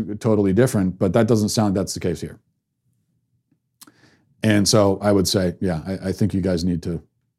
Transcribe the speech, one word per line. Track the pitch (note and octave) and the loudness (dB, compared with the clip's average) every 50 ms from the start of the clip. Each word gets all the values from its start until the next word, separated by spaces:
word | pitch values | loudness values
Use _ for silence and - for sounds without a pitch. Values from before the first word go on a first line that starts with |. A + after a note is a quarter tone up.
| A2+ E2 G#2+ G#2+ | -8 -8 -8 -4
totally | - A#2 A2 G#2 G2+ G2 F#2 | -2 0 2 2 2 2 4
different, | G#2 B2+ B2+ - A2 F#2+ F#2 E2+ | 2 2 2 2 0 -2 -2 -2
but | - - F#2+ | -2 -2 0
that | E2+ A#2 A2+ | 2 2 2
doesn't | G#2+ A#2+ G#2+ G#2+ G2+ | 4 2 2 2 0
sound | - - G#2+ G#2 F#2 | 0 0 0 0 0
that's | G2+ F#2 E2+ - | -2 -4 -6 -6
the | - | -6
case | - F#2 E2 D2+ | -4 -4 -4 -6
here. | - D#2+ - - _ _ _ _ _ _ _ _ _ _ _ _ _ _ _ _ _ _ _ _ _ _ _ _ _ _ _ _ - - _ _ _ _ _ _ _ _ _ _ | -8 -12 -14 -16 _ _ _ _ _ _ _ _ _ _ _ _ _ _ _ _ _ _ _ _ _ _ _ _ _ _ _ _ -20 -20 _ _ _ _ _ _ _ _ _ _
And | - A2 G#2 G#2 G2 | 0 2 2 4 2
so | F2 - G#2+ G2+ G2+ G2 F#2+ | 4 4 4 4 4 2 0
I | - G#2 | 0 2
would | G#2 G2 F#2 | 2 2 2
say, | - - G#2 F#2 F2+ E2 - | 2 0 0 0 -2 -2 -2
yeah, | - F#2 F2 D#2+ D2 | -4 -4 -4 -4 -6
I, | F2+ F#2+ - - F#2+ | -8 -8 -6 -6 -6
I | F#2 | -4
think | - A2 F#2+ - | -2 -2 -2 -2
you | G2 | -2
guys | F2+ F#2+ F2+ E2+ E2 | -2 0 -2 0 0
need | F#2 F2 D#2+ - | -2 -2 -2 -4
to | F#2 E2+ D#2+ - _ _ _ _ _ _ | -6 -8 -8 -10 _ _ _ _ _ _